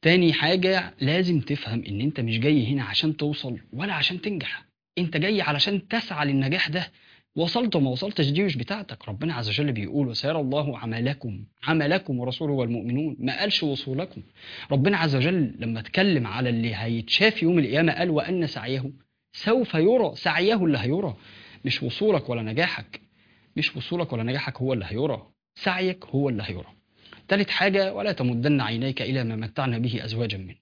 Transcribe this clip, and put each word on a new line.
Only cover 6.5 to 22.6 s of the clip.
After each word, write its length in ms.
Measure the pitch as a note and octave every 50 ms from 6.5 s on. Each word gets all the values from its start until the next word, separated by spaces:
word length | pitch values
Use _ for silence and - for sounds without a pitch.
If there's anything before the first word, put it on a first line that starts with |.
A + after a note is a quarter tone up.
| D3+ F#3 - -
ده. 240 | D3+ F3+ E3+ - _ _ _ - - - _ _ _
وصلت 400 | - E3 F3 - A#3 B3 A3+ -
وما 140 | E3+ C#3 C3+
وصلتش 360 | B2 B2 - - G#3 - D#3 C3+
دي 120 | C#3+ D#3+ G3+
مش 140 | G3 D3
بتاعتك. 520 | B2+ B2 - G3 A3 G3+ - - - - -
ربنا 260 | G2+ G2+ C#3+ D#3+ D#3
عز 140 | B2 A#2 G#2+
وجل 240 | G#2 G2+ D3 D3 B2+
بيقول: 360 | A2+ G2+ F2+ - C#3+ C#3+ B2
"وسيرى 320 | A#2 - - C#3 D#3+ E3
الله 380 | C#3+ C3 C3+ D3 D3+ C#3+ B2+ -
عملكم، 680 | - A#2 A2 A2+ A#2 C3 C#3+ C#3 - A#2+ G2+ F#2+ G#2+ - _ _ -
عملكم 540 | C3 E3 E3 C#3+ C#3+ E3 F#3+ F#3 - C#3 B2
ورسوله 340 | A#2+ B2+ B2+ - D#3+ D3+ C#3+
والمؤمنون"، 640 | C3+ B2 A#2 A#2+ A#2+ G2 A#2+ A#2+ C#3 D3+ D#3 B2+ -
ما 200 | - B2+ C3+ -
قالش 220 | G3 G#3 G3 - -
وصولكم. 600 | D3+ C#3 C3 - C3+ C3 C3+ F3+ F#3 - - - - _ - - - - - - - C#3+
ربنا 240 | C3+ C3 F#3+ G3+
عز 200 | F3+ E3 D#3+ C#3
وجل 380 | C3+ B2 D#3+ F#3 F#3 D3+ A2+ - -
لما 220 | A#2 A#2 A2+ A2
اتكلم 460 | A2 - - - F#3+ G3+ F3+ D3 A#2+
على 220 | - - A#2+ B2+ B2
اللي 260 | A#2+ A2+ A2+ A#2 A2
هيتشاف 680 | G2+ A2+ A2+ A#2 A#2 A2+ - - - G3 A3 G#3+ - E3+
يوم 160 | E3 F3+ E3+
القيامة 340 | C#3+ A2+ A#2+ D3 E3+ E3 C#3+
قال: 180 | - E3+ F#3
"وأن 360 | D#3+ D3 - - F3+ F#3 E3+
سعيه 440 | C#3+ - - - A#2+ C3+ C3 B2+ C3+ C3+ - _ _ _ _ _ _ _
سوف 420 | - - G#3 A3+ C4 A#3+ F#3+ -
يرى"، 380 | D#3+ D#3+ G3 A#3+ B3+ A3 D#3+ -
سعيه 500 | - - F3+ D3+ D#3+ F3+ G3+ A3+ A3 F#3
اللي 140 | E3 C#3+ B2
هيرى، 380 | G2 A#2+ C#3+ F3+ G#3 D#3+ G#2 - - - - - - - - - _
مش 180 | C3+ B2 - -
وصولك 460 | B2+ B2 - G3+ G#3+ G3+ D#3 - A2+
ولا 140 | A#2+ A#2 A2+
نجاحك، 580 | A2 A2 A#2